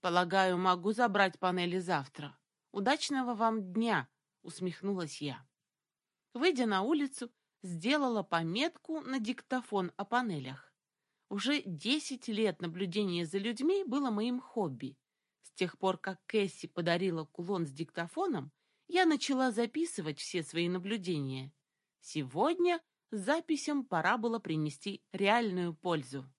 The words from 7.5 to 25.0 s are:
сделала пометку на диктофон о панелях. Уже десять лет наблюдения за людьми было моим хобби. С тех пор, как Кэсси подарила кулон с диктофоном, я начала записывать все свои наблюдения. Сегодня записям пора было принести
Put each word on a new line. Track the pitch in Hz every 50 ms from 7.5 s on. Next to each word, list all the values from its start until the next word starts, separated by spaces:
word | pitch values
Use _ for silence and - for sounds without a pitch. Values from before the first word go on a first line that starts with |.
| _ _
сделала | - 185 175 165 160 226 285 302 285 247 233 214 185
пометку | - - 165 165 165 170 220 285 339 - - _ - 320 311
на | - 247 262 269
диктофон | 214 202 - - - _ 262 254 240 - 214 196 180 170 -
о | - 208
панелях. | - 226 247 254 226 175 147 127 131 135 - - _ _ _ _ _ _ _ _ _ _ _ _ _
Уже | 202 202 196 247 294 285 -
десять | 196 170 143 - 214 269 311 - - 269 240 -
лет | - 214 202 220 208 185 -
наблюдения | 190 170 160 180 196 180 165 214 208 190 175 170 170
за | 156 160
людьми | 202 196 233 240 220 262 320 381 403 392
было | 294 220 285 285 247
моим | 214 202 220 247 247 247
хобби. | - - - 233 202 160 131 113 - 131 - _ _ _ _ _ _ _ _ _
С | _ - _
тех | - 185 175 - _
пор, | - 190 185
как | 175 - 196 185 - _
Кэсси | _ - 214 202 185 - - -
подарила | 170 _ - 170 170 170 175 190 190 170 165 156
кулон | - _ - 175 170 202 185 170
с | 147
диктофоном, | 135 139 165 - _ - 170 165 - 320 - 381 277 156 135 147 _ _ _ _ _ _ _
я | _ 349 359 370
начала | 330 302 - - - 277 254 262 254
записывать | 220 208 233 226 _ 302 330 330 - - 160 156 147 -
все | - - - 180 160
свои | - - 165 170 175
наблюдения. | 180 185 175 202 226 226 180 175 175 151 139 135 135 131 131 139 _ _ _ _ _ _ _ _ _ _
Сегодня | - - - 151 143 131 135 156 220 302 349 359 349 359 349 339 _ _ _ _ _ _
записям | - 214 185 220 294 339 330 - 320 277 - - 294 285 262
пора | - 190 165 160 180 220
было | 247 214 240 226
принести | 226 - - 160 156 156 151 147 - - 202 196 -